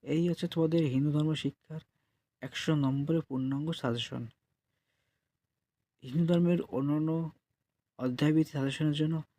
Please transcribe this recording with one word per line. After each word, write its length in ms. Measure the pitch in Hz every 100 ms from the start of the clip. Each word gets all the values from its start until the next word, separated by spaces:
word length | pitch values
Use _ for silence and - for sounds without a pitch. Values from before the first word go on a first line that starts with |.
এই 280 | - 151 175
হচ্ছে 180 | 165 170
তোমাদের 340 | 170 160 165
হিন্দু 280 | 156 131 147
ধর্ম 220 | 147 156
শিক্ষার 460 | 151 139 - _ 160 - _ _ _ _ _
একশো 340 | 131 - - 156
নম্বরের 460 | 135 135 143 165
পূর্ণাঙ্গ 500 | - 131 131 139 156
সাজেশন। 560 | 165 131 120 117 127 117 _ _ _ _ _ _ _ _ _ _ _ _ _ _ _ _ _
হিন্দু 300 | 135 135 165
ধর্মের 280 | 175 175 175
অন্যান্য 680 | - - 139 151 156 165 160 - _ _ _ _ _ _
অধ্যায়ভিত্তিক 560 | 127 123 147 156 156
সাজেশনের 400 | 143 135 139 156
জন্য 280 | 147 156 160 156